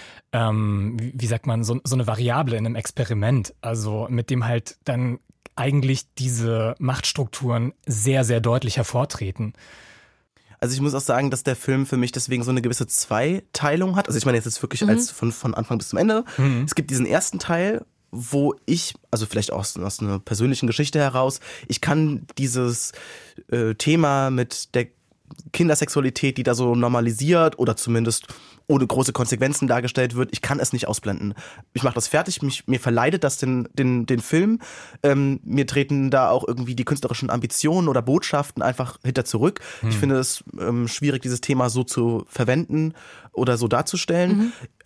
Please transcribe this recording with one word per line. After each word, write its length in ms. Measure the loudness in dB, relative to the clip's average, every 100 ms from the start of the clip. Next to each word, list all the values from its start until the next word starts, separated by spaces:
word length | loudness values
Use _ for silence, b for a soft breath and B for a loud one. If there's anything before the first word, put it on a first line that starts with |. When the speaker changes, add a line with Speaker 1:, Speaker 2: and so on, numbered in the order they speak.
| B B _
Speaker 1:
ähm, 640 | 0 2 2 0 0 -2 -4
wie, 140 | -6 -4
wie 100 | -2
sagt 200 | -2 0
man, 180 | -2
so, 160 | 0 -2
so 120 | 0 0
eine 100 | 0
Variable 500 | 0 0 0 0 0
in 100 | -2
einem 100 | -4
Experiment, 760 | -6 -4 -2 0 2 2 0 -6
also 460 | -6 -4 -2 -4 -2
mit 200 | -2 0
dem 140 | 0
halt 320 | 0 0 -2 -10
dann 340 | -4 -2 -2 -4 -10 _ -16 -4
eigentlich 460 | 0 2 2 0 -4 -6
diese 560 | -2 0 0 0 0 -2
Machtstrukturen 920 | -2 -2 -4 -2 -4 -4 -2 0 -2 -4 -6
sehr, 360 | -2 2 2
sehr 160 | 4 2
deutlich 360 | 2 2 0 -2
hervortreten. 800 | -2 -2 -2 -4 -8 -6 -6 -8 B B B B B B B _ b b
Speaker 2:
Also 140 | -4
ich 60 | 0
muss 140 | 0
auch 60 | 0
sagen, 300 | 0 2 2
dass 120 | 0
der 120 | -2 -2
Film 300 | 0 0 2
für 100 | 0
mich 160 | 0
deswegen 300 | -2 -2 -2
so 60 | 0
eine 120 | 0
gewisse 240 | 0 -2 -2
Zweiteilung 1120 | -2 0 0 0 -2 -6 -2 0 2 2 0
hat. 100 | 0
Also 120 | 0
ich 80 | 2
meine, 100 | 0
jetzt 80 | 0
ist 160 | -6
wirklich 200 | -6 0
Speaker 3:
Mhm. 80 | 2
Speaker 2:
als 200 | 2 2
von, 220 | -2 -4
von 220 | -2 -4
Anfang 240 | -4 -2 -4
bis 100 | -2
zum 100 | 0
Ende. 260 | 2 2 -2 B
Speaker 1:
Mhm. 280 | 2 2 0
Speaker 2:
Es 80 | -2
gibt 140 | -2
diesen 160 | 0 2
ersten 320 | 0 0 -4
Teil, 460 | -2 0 0 -2 -6 _ _
wo 440 | -12 -4 0 0 0 0
ich, 280 | 0 0 -10 _
also 160 | -4 -2
vielleicht 260 | -2 -2
auch 60 | -4
aus, 160 | -4 -4
aus 220 | -6 -4
einer 180 | -2 -4
persönlichen 480 | -4 0 0 2 0
Geschichte 320 | 0 0 2
heraus, 420 | 2 2 0 -2 B B B
ich 120 | -4
kann 460 | 0 2 2 0 -6 -4
dieses, 540 | -2 0 0 -2 -6 B B B B B -4
äh, 240 | 0 0
Thema 560 | 0 2 4 4 2 2
mit 440 | 0 -2 -4 -4
der 120 | -2 -2 _ _ _ _ -20 -12
Kindersexualität, 840 | 0 2 4 2 2 0 0 -2 0
die 40 |
da 120 | 0
so 200 | 2 2
normalisiert 840 | 4 4 2 2 0 2 6 4 4
oder 180 | 0 0
zumindest 500 | 0 2 2 0 -6 B B B 0
ohne 160 | 2 4
große 280 | 2 0
Konsequenzen 520 | 0 -2 0 0 0 2
dargestellt 480 | 2 2 0 0
wird, 140 | 0 -2
ich 100 | -2
kann 180 | -2 0
es 140 | 0
nicht 120 | -2 -2
ausblenden. 440 | -4 -4 -4 -4 -6 B B -10
Ich 100 | -4
mach 120 | -2
das 120 | -2 0
fertig, 360 | 0 0 -2
mich, 240 | -4 -4 -2
mir 120 | -2
verleidet 460 | 2 2 2 2
das 140 | 0 0
den, 280 | -2 -2 -2
den, 320 | 0 0 0
den 160 | 0 -2
Film. 380 | 2 2 2 0 B B B B
Ähm, 380 | 2 4 2 0
mir 240 | 0 0 2
treten 440 | 0 2 2 4
da 180 | 4 4
auch 180 | 2 0
irgendwie 280 | -4 -4
die 100 | -4
künstlerischen 460 | -2 -2 -2 -4 -2
Ambitionen 580 | -2 -2 0 2 2 2
oder 140 | 2
Botschaften 600 | 2 2 2 -2 -2 -2
einfach 360 | -2 -2 -6 -4
hinter 220 | -4 -2
zurück. 360 | -2 2 2 0 B B
Speaker 1:
Hm. 80 | -4
Speaker 2:
Ich 80 | 0
finde 200 | 2 2
es, 260 | 2 -4 -8 -6
ähm, 260 | -2 0 -2
schwierig, 360 | 0 0 0
dieses 180 | -2 -4
Thema 300 | 0 2 2
so 120 | 0
zu 440 | -2 0 0 0 -4
verwenden 640 | -2 2 2 2 0 0 B B B B
oder 240 | -2 0 2
so 120 | 2
darzustellen. 680 | 2 0 -4 0 2 4 4
Speaker 3:
Mhm. 140 | 2 B -16 _